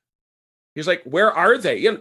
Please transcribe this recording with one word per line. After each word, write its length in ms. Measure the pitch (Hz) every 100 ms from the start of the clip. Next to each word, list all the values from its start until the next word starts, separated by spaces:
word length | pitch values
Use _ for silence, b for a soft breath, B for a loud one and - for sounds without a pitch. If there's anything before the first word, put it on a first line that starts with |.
| _ _ _ _ _ _ _
He's 140 | - 156
like, 140 | 170
"Where 260 | 127 160 214
are 240 | 151 190 254
they?" 220 | 185 107
You 140 | 202
know, 60 | -